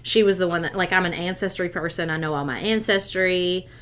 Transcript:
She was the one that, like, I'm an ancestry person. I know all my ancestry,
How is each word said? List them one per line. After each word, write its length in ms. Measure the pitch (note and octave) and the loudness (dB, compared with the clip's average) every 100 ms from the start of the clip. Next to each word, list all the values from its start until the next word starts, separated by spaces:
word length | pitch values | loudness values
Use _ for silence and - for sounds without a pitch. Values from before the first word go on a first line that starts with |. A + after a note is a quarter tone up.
She 200 | - A3+ | 0 4
was 160 | G#3 F#3 | 4 4
the 80 | F3+ | 2
one 160 | E3+ | 0
that, 140 | E3+ G3 | -2 -2
like, 160 | F3+ | 0
I'm 120 | F#3 | 2
an 80 | F3+ | 0
ancestry 540 | - F3 F#3 G3 - F3 | -2 -4 -4 -4 -2 -4
person. 400 | F3 E3 - E3 | -2 -4 -4 -4
I 80 | D#3 | -2
know 180 | D#3 | -2
all 100 | D3 | -2
my 140 | C#3+ A#2+ | -2 -2
ancestry, 1040 | G#3 A3 G#3+ G3 F#3+ F#3 F#3 F3+ F3+ F#3 F#3 - | 0 0 2 0 0 0 2 2 2 -2 -4 -18